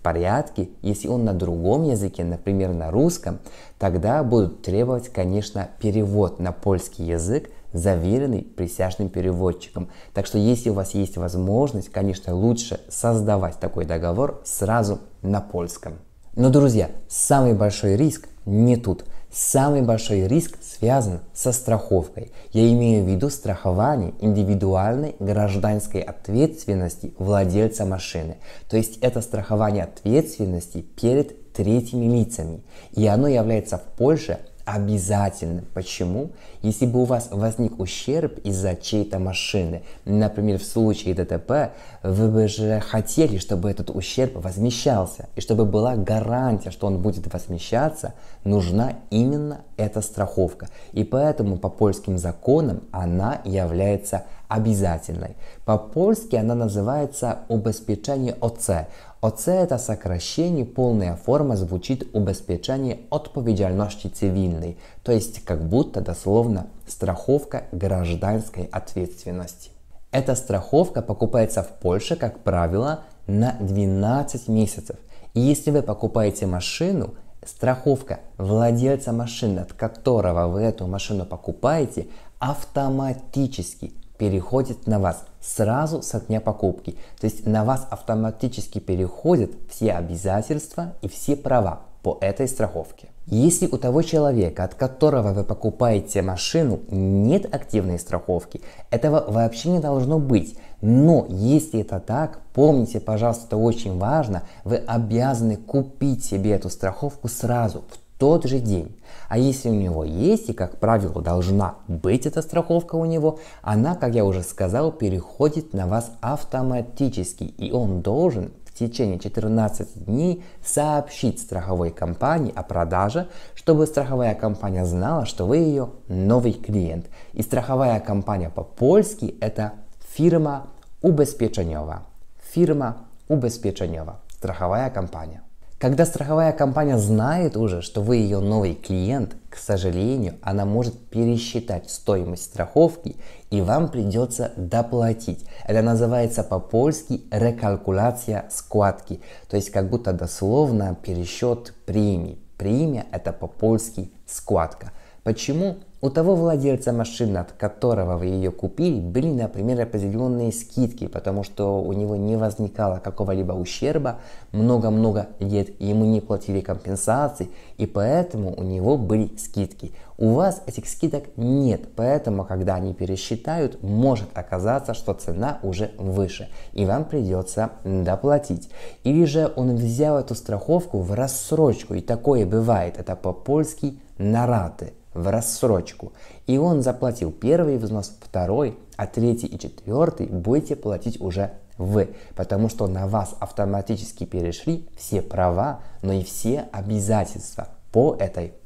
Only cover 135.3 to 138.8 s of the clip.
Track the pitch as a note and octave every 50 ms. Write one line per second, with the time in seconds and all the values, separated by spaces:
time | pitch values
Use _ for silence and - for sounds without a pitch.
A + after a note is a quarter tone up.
135.3 | D#2+ - - - - - - - - - - B2+ C3+ C3+ E3+ E3 - - C#3+ C#3+
136.3 | D#3 D#3+ D#3+ D#3 D3 - C#3+ C3+ C3 D3+ D3+ C#3+ C3 A2 G2+ G2+ A2 G#2+ A2+ C3+
137.3 | D#3+ F3+ F3 D3 - G#2+ A2+ G#2 F2+ F2 E2+ - - G#2+ G2+ A2+ B2 A#2 G#2+ G2
138.3 | G2+ G2 G2 G2+ G#2+ A2 G2 F#2 E2 -